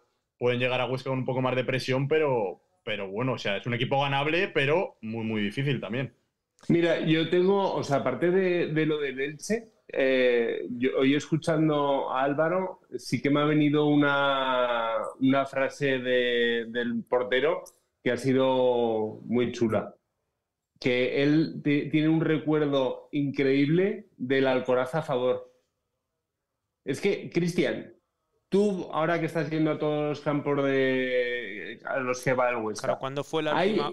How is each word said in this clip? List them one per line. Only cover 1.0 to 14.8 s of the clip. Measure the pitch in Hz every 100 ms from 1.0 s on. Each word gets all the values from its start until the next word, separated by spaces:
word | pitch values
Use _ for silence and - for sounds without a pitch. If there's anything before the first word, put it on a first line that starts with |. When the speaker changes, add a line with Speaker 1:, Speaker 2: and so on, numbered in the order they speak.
| 135
Speaker 1:
con | 131
un | 123
poco | 127
más | 127 127
de |
presión, | 127 127 - 131 139
pero, | 156 151 123 95 82 _ _
pero | - 104 98
bueno, | 98 131
o | 110
sea, | 107 98
es | -
un | 117
equipo | 123 139
ganable, | 139 139 147 165 170
pero | 160 139 165 - -
muy, | 110 113
muy | 113 110
difícil | 101 139 139 117
también. | 95 120 123 _ _ _ _ _ -
Speaker 2:
Mira, | 170 170 151
yo | 165 160 165
tengo, | 180 185 202 190 147
o |
sea, | - 139
aparte | 127 123 170
de, | 185 185 175 156
de | 151 156
lo | 151
del | 143 131
Elche, | 143 151 - 226 233 _ -
eh, | - 135 131 127 120 117 - -
yo, | 123 127 -
hoy | 135 143
escuchando | - 156 170 156 156 147 143 139 -
a | 127
Álvaro, | 139 143 160 185 185 - - 123
sí | - 120
que | 139
me | 147
ha | 147
venido | 151 147 147 151
una, | 147 143 139 139 135 131 127 123 117